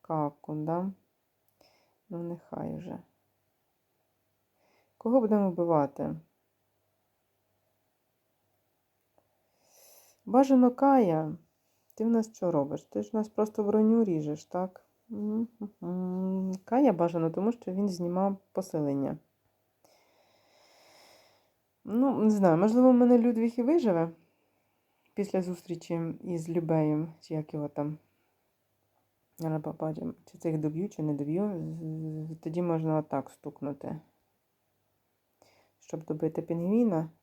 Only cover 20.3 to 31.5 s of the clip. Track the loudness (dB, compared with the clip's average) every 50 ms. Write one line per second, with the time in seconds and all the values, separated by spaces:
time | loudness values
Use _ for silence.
20.3 | _ _ _ _ _ _ _ _ _ _ _ _ _ -20 -20 -20 _ _ _ _
21.3 | _ _ _ _ _ _ _ _ _ _ _ -4 0 2 2 2 2 4 4 4
22.3 | 4 6 6 6 6 6 4 4 6 6 8 8 8 8 8 8 6 6 6 2
23.3 | 2 2 -2 -2 -2 -2 0 2 2 2 2 2 2 2 0 -2 -4 _ _ _
24.3 | _ _ _ _ _ _ _ _ _ _ _ _ _ _ _ _ _ -6 -6 -2
25.3 | -2 -2 -2 -2 -6 -8 -8 -10 -10 -10 -6 -6 -4 -4 -4 -6 -8 -10 -8 -8
26.3 | -6 -6 -6 -2 -2 -2 0 2 2 2 4 2 2 0 -2 -6 -10 _ -12 -6
27.3 | -6 -6 -6 -6 -8 -8 -8 -6 -4 -4 -4 -4 -6 -10 _ _ _ _ _ _
28.3 | _ _ _ _ _ _ _ _ _ _ _ _ _ _ _ _ _ _ _ _
29.3 | _ -8 -6 -4 -4 -4 -6 -8 -8 -6 -6 -6 -6 -8 -10 -12 -12 _ _ -20
30.3 | -20 -8 -6 -4 -4 -2 -4 -4 -4 -4 -6 -6 -6 -6 -4 -4 -4 -4 -4 -4
31.3 | -4 -4 -4 -4